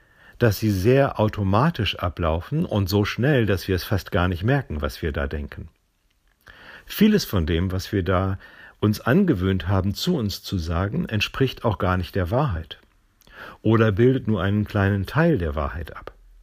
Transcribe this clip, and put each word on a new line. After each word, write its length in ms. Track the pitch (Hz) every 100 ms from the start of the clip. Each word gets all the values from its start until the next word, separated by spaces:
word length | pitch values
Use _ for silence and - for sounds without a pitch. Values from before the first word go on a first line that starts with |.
| _ _ - -
dass 200 | 120 98
sie 120 | 110
sehr 480 | 98 95 135 139 -
automatisch 800 | 107 - 98 98 151 - 95 -
ablaufen 680 | 87 - 82 80 - 151 175
und 240 | 107 92
so 160 | 101 104
schnell, 400 | - 123 147 107
dass 220 | 98 -
wir 80 | 92
es 80 |
fast 280 | - 98 -
gar 160 | 92 90
nicht 160 | 85
merken, 380 | 101 139 - 73
was 200 | - -
wir 100 | 80
da 160 | 76 71
denken. 420 | 76 71 - 80 _ _ _ _ _ _ _ - - - - -
Vieles 380 | - 214 208
von 220 | - 95 80
dem, 260 | 82 92
was 200 | 92 -
wir 100 | 101
da 340 | 87 92 95 98 - - - -
uns 200 | 107 104
angewöhnt 680 | - 147 196 110 92 95 87
haben, 260 | 98 92
zu 240 | 98 - 175
uns 260 | 107 -
zu 140 | - 98
sagen, 500 | 80 82 98 139 -
entspricht 560 | 110 - - 131 -
auch 140 | 120 101
gar 180 | 92 90
nicht 200 | 87 98
der 160 | 87
Wahrheit 480 | 117 147 85 78 - _ _ _ _ _ - - -
oder 300 | - 110 110
bildet 360 | 95 120 131 127
nur 140 | 107
einen 240 | 95 104 101
kleinen 400 | 107 98 101 95
Teil 320 | 139 170 143
der 180 | 85 71
Wahrheit 400 | 71 - - -
ab. 160 | - - _ -